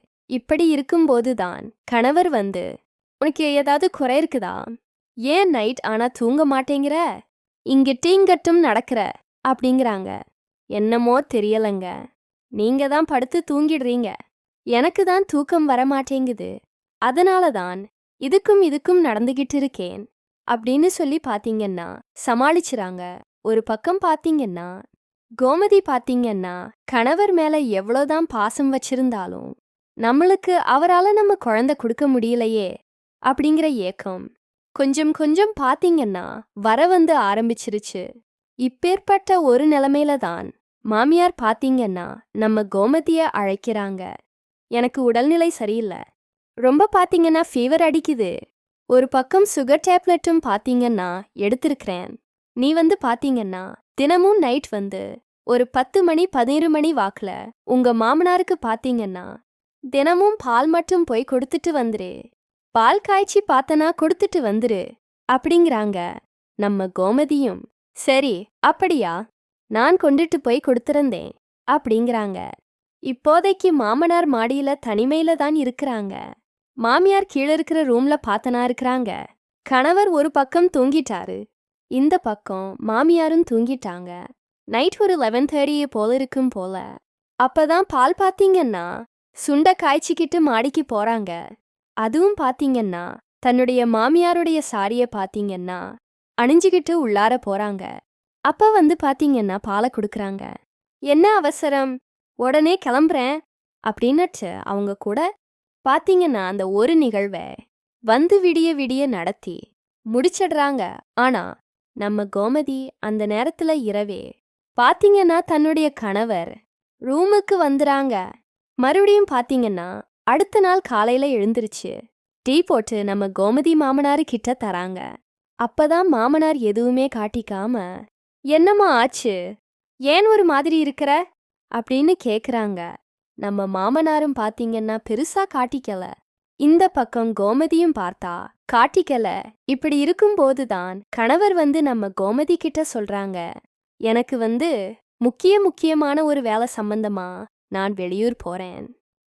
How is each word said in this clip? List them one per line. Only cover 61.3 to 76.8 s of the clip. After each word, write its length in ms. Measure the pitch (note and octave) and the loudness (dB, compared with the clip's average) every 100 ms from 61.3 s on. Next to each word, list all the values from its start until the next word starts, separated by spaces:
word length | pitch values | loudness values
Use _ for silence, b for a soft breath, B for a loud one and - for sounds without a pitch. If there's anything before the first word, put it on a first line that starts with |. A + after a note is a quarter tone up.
| B3+ C4 E4 E4+ | -2 -2 -4 -2
வந்துரு. 400 | D4 A#3 G#3+ F3+ - A#3 _ _ _ _ | -2 -2 -4 -10 -14 -20 _ _ _ _
பால் 260 | A3+ A#3 G4+ | 2 4 2
காய்ச்சி 400 | - G4 G4 G4+ G4+ | 2 0 2 0 2
பாத்தனா 400 | C4 C4+ D#4 D#4+ E4+ | 0 2 2 2 0
கொடுத்துட்டு 420 | D#4+ F4+ G4+ F4 | -2 0 0 0
வந்துரு," 420 | A3 A3 A#3 F#3+ - - _ _ - | -2 0 -2 -2 -6 -14 _ _ -2
அப்படிங்கிறாங்க 680 | B3+ D#4+ E4+ E4+ A3+ G#3 F#3 F3 - - _ _ - | -2 2 4 4 2 -2 -4 -8 -12 -20 _ _ -4
நம்ம 280 | G3+ G3+ F#3 | -2 -2 -4
கோமதியும். 760 | F#3 F#3+ B3+ D4 C#4+ B3 F3+ - _ _ - | -2 0 0 0 0 -2 -4 -14 _ _ -4
"சரி, 380 | - C4 C#4 F3+ A3 _ | 0 2 2 -4 -8 _
அப்படியா? 540 | C#4 D#4 F#4 D4 F3+ F3 A3+ _ _ _ _ | 0 2 0 0 -2 -6 -10 _ _ _ _
நான் 260 | A3 C#4 F4+ | 0 2 4
கொண்டுட்டு 420 | D4 C#4+ E4 D#4 | 4 2 2 -2
போய் 240 | A#3+ C4+ C#4 | 0 0 0
கொடுத்திருந்தேன்," 640 | A#3+ D4 D4 C4+ E3+ - - _ _ - | 0 0 0 0 -4 -10 -18 _ _ -2
அப்படிங்கிறாங்க. 680 | D4 A#3+ A3 A#3+ A3+ G3+ F#3 - - _ _ _ _ | -2 0 0 0 -2 -4 -8 -12 -16 _ _ _ _
இப்போதைக்கு 680 | C4 B3 D4+ E4+ G4 F#4+ F#4 | -10 -2 2 4 2 2 2
மாமனார் 580 | D4 G#3+ B3+ E4+ E4+ D#4 | 2 2 0 2 2 2
மாடியில 460 | A#3 A#3 C#4 C#4 C#4+ A#3 | 0 -2 -2 -2 -4 -2
தனிமையில 480 | G#3 C4 D#4 D#4+ | -2 0 0 0
தான் 220 | D#4+ D4 D#4 | 0 0 0
இருக்கிறாங்க. 580 | B3+ - C#4 A3 G3 - - - _ _ _ | -2 -4 -6 -6 -8 -10 -14 -20 _ _ _
மாமியார் 540 | B3+ | -4